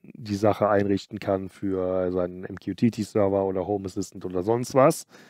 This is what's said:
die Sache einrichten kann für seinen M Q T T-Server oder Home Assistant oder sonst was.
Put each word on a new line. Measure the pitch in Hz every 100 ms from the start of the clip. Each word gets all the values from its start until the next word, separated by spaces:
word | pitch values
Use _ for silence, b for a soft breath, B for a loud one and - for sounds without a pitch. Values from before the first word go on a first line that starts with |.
die | - - 107 101
Sache | 107 98 104
einrichten | 101 101 98 - 107
kann | - 98 95
für | - 101 95 92 92 92
seinen | 92 90 90
M | 92 98
Q | -
T | 95 120
T-Server | 110 101 113 98 98
oder | 98 95 90
Home | 101 95
Assistant | 101 92 98
oder | 92 90
sonst | 92 117 127 135
was. | 139 165 - b